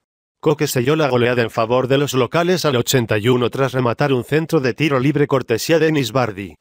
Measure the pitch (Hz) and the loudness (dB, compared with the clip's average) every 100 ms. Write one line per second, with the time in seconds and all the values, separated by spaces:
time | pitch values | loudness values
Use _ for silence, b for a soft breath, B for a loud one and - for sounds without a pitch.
0 | _ _ _ _ 160 147 147 131 120 160 | _ _ _ _ -2 0 0 -2 0 0
1 | 143 123 120 123 113 - 113 127 123 139 | 2 2 2 0 0 -2 0 0 2 0
2 | 143 127 117 160 175 180 151 127 - 131 | 0 0 0 0 0 0 0 0 0 0
3 | 113 107 107 123 117 123 135 127 123 110 | 0 0 2 2 0 -2 -2 0 -2 0
4 | 147 131 113 151 160 156 127 110 156 135 | -2 -2 -2 -2 0 0 0 -2 0 0
5 | 135 143 147 135 117 113 - 165 160 156 | 0 2 0 0 0 -2 2 2 2 0
6 | 117 123 117 95 95 - | 0 -2 -2 -6 -12 -16